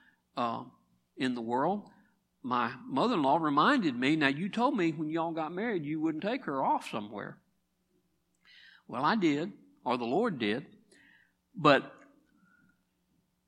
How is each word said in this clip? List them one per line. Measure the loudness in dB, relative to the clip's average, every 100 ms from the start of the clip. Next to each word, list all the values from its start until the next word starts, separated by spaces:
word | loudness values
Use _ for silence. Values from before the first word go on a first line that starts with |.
| _ _ _ -6
uh, | -4 -4 -10 -18 _ _ _ -4
in | -4
the | -2
world. | -2 0 0 -2 -6 -20 _ _ _ _
My | -4 0 0 -4 -4
mother-in-law | 0 2 2 2 2
reminded | 2 4 4 4 0 0
me, | 0 2
"Now, | 2
you | 0 -4
told | 0 0 2
me | -2
when | -2 -4
y'all | -4 -4
got | -4 -6
married | -4 -4 -4
you | -4 -2
wouldn't | -2 -2
take | -4 -4
her | -4 -2
off | 0 -2 -4
somewhere." | -8 -8 -10 -12 -14 _ _ _ _ _ _ _ _ _ _ _ -20 -20 -20 -12
Well, | 0
I | 2
did, | 4 4 2 -2 -8 -20 _
or | -2 0
the |
Lord | 2 2 0 0
did. | 0 0 -4 -20 _ -20 -20 -20 _ _ _
But | 2 6 6 4 -16 -20 _ _ _ _ _ _ _ _ _ _ _ _ _